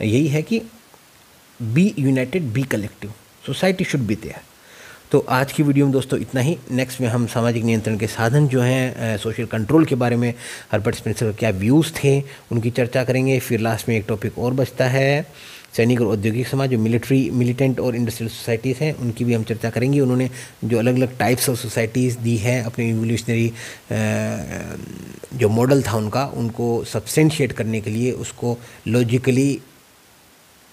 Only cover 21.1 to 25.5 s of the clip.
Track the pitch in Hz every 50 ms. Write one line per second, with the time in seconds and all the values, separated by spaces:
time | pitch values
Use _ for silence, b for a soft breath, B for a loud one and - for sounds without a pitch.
21.1 | - - 104 113 123 120 - 139 123 113 - 113 - 120 113 110 - 127 127 127
22.1 | 120 117 113 117 120 107 98 123 123 127 110 117 - - 117 117 113 110 113 113
23.1 | 117 104 - - 117 117 117 113 113 - - - - - - - 110 107 110 107
24.1 | 107 110 110 107 110 104 69 67 - - - 82 - - - - - - - -
25.1 | - - - - 123 127 120 101